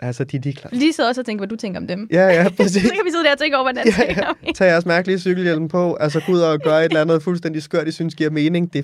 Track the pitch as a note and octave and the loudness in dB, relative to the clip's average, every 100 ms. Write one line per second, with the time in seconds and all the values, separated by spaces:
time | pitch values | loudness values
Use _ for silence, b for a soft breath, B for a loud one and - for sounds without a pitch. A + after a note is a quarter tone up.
0 | B2 B2 C3 C#3 C#3+ C#3 - A#3+ D4 E4 | -8 -6 -6 -6 -6 -8 -8 -2 0 2
1 | A#3+ B3+ B3 G#3+ G3 A3+ G#3+ F#3 F2 F3+ | -2 -2 -6 -8 -8 -8 -8 -8 -8 -8
2 | A3 E3+ F#3+ E3+ F#3+ F3+ G3 F#3+ F#3 F#4+ | -2 2 4 4 4 2 2 2 2 0
3 | F4+ E4 D#4 C#4+ D4+ C4+ C4 B3 A#3 F#3+ | 0 0 2 2 0 0 0 0 0 2
4 | B3 E3 - D#4 - - F#3+ E3+ F3 E3+ | 0 -2 -4 -6 -8 0 2 4 2 0
5 | F#3 F#3+ F#3 F3+ F3+ D#3 D#3+ F3+ F3 - | 0 -2 0 0 0 0 -2 -2 -2 0
6 | D3+ D#3 D#3 F3+ E3 D3+ D#3 D#3 E3 D#3+ | -2 -2 0 2 2 2 2 2 4 2
7 | D#3 E3 D3+ F3 E3+ D#3 D3+ E3+ D#3 D#3+ | 2 2 0 -4 -4 -6 -4 -2 -2 -4
8 | E3 - D#3 D#3 D3+ F3 F3 - | -6 -2 -2 2 0 0 -2 -4